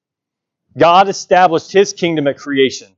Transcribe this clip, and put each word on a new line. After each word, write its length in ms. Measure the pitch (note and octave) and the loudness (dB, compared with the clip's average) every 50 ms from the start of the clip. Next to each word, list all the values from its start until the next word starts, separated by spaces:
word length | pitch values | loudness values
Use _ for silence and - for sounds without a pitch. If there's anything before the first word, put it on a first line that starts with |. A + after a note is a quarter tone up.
| _ _ _ _ _ _ _ _ _ _ _ _ _ _ - C3 | _ _ _ _ _ _ _ _ _ _ _ _ _ _ -4 0
God 320 | D#3 E3+ E3+ F#3 G3 G3 | 2 4 4 4 2 0
established 640 | F#3+ - - - F#3+ F3+ F#3 E3+ D#3 D3+ - - - | -2 -8 -6 -2 0 2 2 2 0 -2 -6 -4 -2
His 180 | F#3+ G3+ G3 | 0 0 -2
kingdom 360 | - - F#3 E3+ E3 D#3 C#3+ C#3 | -4 -6 -6 -4 -4 -4 -4 -4
at 100 | C3 - | -6 -8
creation, 500 | - D3 C#3 C3+ C3+ B2+ - - A2 G2 F#2+ | -8 -8 -2 -2 -2 -2 -2 -6 -18 _ _